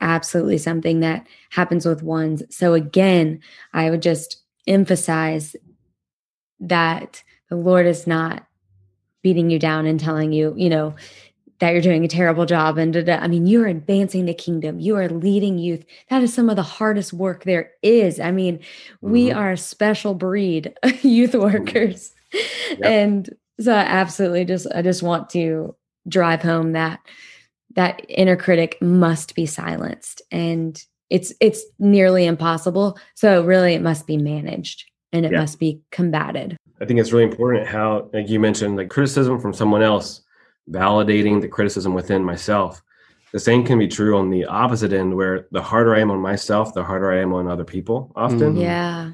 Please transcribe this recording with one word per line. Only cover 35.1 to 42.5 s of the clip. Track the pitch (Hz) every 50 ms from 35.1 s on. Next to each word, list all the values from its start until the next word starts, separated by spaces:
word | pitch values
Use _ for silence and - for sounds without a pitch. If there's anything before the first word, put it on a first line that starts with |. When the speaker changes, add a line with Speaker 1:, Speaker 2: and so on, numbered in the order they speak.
| -
Speaker 1:
and | 170 165
it | 156 175
Speaker 2:
Yeah. | 160
Speaker 1:
must | 156 151 - -
be | 165 156 151 156 _ _
combated. | - - 175 170 156 151 151 143 143 135 - - 170 - _ _ _ -
Speaker 2:
I | -
think | 123 120 117
it's | 110 110 117
really | 117 113
important | 110 113 - 117 123 123 107 104
how, | - 107 107 107 110 107 104 104 - -
like | 107 104 101
you | 110 107
mentioned, | 110 107 104 - 107 101 101
like, | 98 95 90
criticism | - 139 143 131 135 143 135 127 127 120
from | 120 104 92
someone | - 110 107 104 104 110
else, | 107 107 98 95 - - - _ _ _ _ _ _ _ _ _ -
validating | 80 92 95 101 104 107 104 104 104 107 104 104 104 104
the | 95 90
criticism | - - 104 101 - 101 90 95 92
within | 92 87 - 98 95 92
myself. | 90 87 87 - -